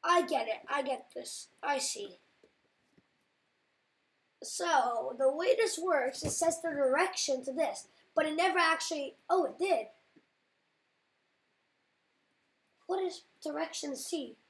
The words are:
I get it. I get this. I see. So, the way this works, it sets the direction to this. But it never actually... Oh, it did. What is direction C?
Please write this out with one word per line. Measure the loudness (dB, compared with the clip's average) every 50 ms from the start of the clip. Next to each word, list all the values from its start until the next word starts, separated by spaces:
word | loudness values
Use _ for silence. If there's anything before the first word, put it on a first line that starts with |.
I | 2 4 4 4 4
get | 2 0 -2 0
it. | -2 -6 -6 -4 -4
I | -4 -2
get | -2 -2 -4 -6 -6 _ -14
this. | -14 -12 -12 -12 -12 -14 _ _ _
I | -2 -2 -2 0
see. | -2 -4 -4 -6 -10 -12 -14 _ _ _ _ _ _ _ _ _ _ _ _ _ _ _ _ _ _ _ _ _ _ _ _ _ _ _ _ _ _ _ _ _ _ _ _ _ _ _ _ _ _ _ _ _
So, | -14 -10 -6 -4 0 4 4 4 4 2 0 -2 -4 -4 -2 2
the | 2 4
way | 4 4 0 0 2
this | 2 2 0 0 -2
works, | 0 2 2 2 2 0 -4 -4
it | -4 -4
sets | 0 2 2 2 2 0
the | -4 -4
direction | 0 2 2 4 4 4 2 0 0 -4 0 0 -2 -2 -2
to | -6
this. | -2 0 -2 -2 -2 -8 -14 _ _ _ _ _ _
But | 2 2
it | 2 2
never | 2 2 4 4 4
actually... | 4 4 2 0 -2 -4 -4 -4 -4 -6 -10 _ _ 2
Oh, | 4 4 4
it | 2 0 -2
did. | 0 2 2 0 0 -6 -14 _ _ _ _ -20 _ _ _ _ _ _ _ _ _ _ _ _ _ _ _ _ _ _ _ _ _ _ _ _ _ _ _ _ _ _ _ _ _ _ _ _ _ _ _ _ _ _ _ _ _ _ _ _ _ _ _ _ _
What | -4 -2 -2
is | -2 -4 -4 -8 -18 _ _ _
direction | -8 -6 -4 -4 -6 -6 -6 -8 -6 -6 -6
C? | -6 -6 -4 -4 -4 -6 -8 -12 _ _